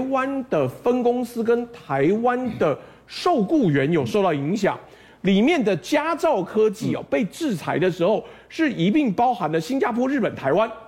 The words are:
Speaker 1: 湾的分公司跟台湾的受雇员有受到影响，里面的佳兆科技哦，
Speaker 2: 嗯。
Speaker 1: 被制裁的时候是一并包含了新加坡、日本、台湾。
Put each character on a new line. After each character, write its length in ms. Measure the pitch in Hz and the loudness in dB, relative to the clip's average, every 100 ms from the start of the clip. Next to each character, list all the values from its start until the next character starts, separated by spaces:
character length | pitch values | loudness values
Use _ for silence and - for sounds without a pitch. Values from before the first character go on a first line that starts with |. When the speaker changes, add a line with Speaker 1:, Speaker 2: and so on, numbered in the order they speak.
| 262 | 2
Speaker 1:
湾 340 | 269 269 269 - | -2 -2 -4 -2
的 180 | 165 131 | -2 -2
分 340 | - 247 247 | -2 -2 0
公 220 | 240 247 | 0 0
司 180 | 240 226 | -2 -4
跟 240 | 220 240 240 | 0 0 -2
台 400 | - - 139 147 214 | -12 -4 0 2 2
湾 360 | 240 247 254 131 | 0 0 -4 -2
的 200 | 170 131 - - - | 0 0 -6 -20 -18
受 340 | - 370 311 | -4 0 2
雇 300 | 196 320 202 | 2 2 4
员 180 | 139 139 | 2 2
有 160 | 170 143 | 2 0
受 160 | 208 | 0
到 120 | 190 | 2
影 220 | 151 139 202 | 0 -2 -2
响， 220 | 185 - - - - - | -2 -2 -8 -20 -20 -6
里 200 | 185 196 | 2 4
面 200 | 254 349 | 4 2
的 140 | 208 185 | 2 0
佳 380 | - 294 311 330 | 0 0 0 0
兆 260 | 330 226 | 0 0
科 260 | 175 220 214 | 0 0 0
技 240 | 202 131 | 0 -4
哦， 60 | 127 | -4
Speaker 2:
嗯。 40 | - | -2
Speaker 1:
被 140 | 277 208 | -2 -2
制 300 | - 311 170 | -2 -4 -2
裁 240 | - 135 | -2 0
的 100 | 180 | 0
时 140 | 165 170 | 2 0
候 180 | 208 - - - | 0 -2 -16 -12
是 240 | - 311 | -2 -2
一 180 | 170 175 | 2 2
并 220 | 302 269 | 2 2
包 220 | 180 247 | 2 0
含 180 | 233 156 | 0 -2
了 80 | 160 | -2
新 180 | 160 269 | -2 -2
加 140 | 403 | -2
坡、 160 | 233 262 | 0 -2
日 100 | 277 | 0
本、 140 | 170 | -2
台 200 | - 139 | -2 0
湾。 160 | 170 220 - | 2 0 -4